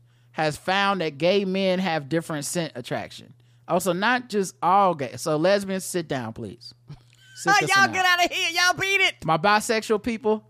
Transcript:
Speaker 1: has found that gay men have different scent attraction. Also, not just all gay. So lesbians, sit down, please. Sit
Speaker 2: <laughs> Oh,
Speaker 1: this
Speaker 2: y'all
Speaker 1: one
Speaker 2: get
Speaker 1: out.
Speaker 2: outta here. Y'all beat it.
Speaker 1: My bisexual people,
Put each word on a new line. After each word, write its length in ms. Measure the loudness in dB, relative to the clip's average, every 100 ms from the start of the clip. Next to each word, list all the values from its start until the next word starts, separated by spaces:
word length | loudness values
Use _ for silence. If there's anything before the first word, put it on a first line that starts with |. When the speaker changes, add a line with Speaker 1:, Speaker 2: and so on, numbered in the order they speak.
| _ _ _
Speaker 1:
has 240 | -4 -4 -2
found 420 | -2 0 2 0
that 160 | -4 0
gay 300 | 2 2 0
men 320 | 0 0 0
have 320 | 0 -4 -2
different 340 | -4 -4 -6
scent 280 | -4 -4 -6 -8
attraction. 560 | -8 -8 -8 -14 -20 -20 _ _ -4
Also, 280 | -2 0
not 340 | 0 0 0 -2
just 260 | -4 -4 -2
all 320 | 2 4 4
gay. 220 | 0 -6 -6
So 200 | -2 0
lesbians, 460 | 2 2 -2 -6 -6
sit 200 | -6 -4
down, 280 | -6 -6
please. 400 | -10 -12 -14 -20 -20 -20 -20 _ _ -20
Sit 180 | -4 2
Speaker 2:
<laughs> 0 |
Oh, 40 | 2
Speaker 1:
this 80 | 4
Speaker 2:
y'all 80 | 4 4
Speaker 1:
one 60 |
Speaker 2:
get 120 | 2 2
Speaker 1:
out. 140 | 2
Speaker 2:
outta 120 | 2
here. 160 | 0 -2
Y'all 220 | 2 2 2
beat 220 | 2 2
it. 240 | 2 0
Speaker 1:
My 120 | 0 2
bisexual 680 | 4 2 2 -2 0 -2
people, 420 | -2 -2 0 -2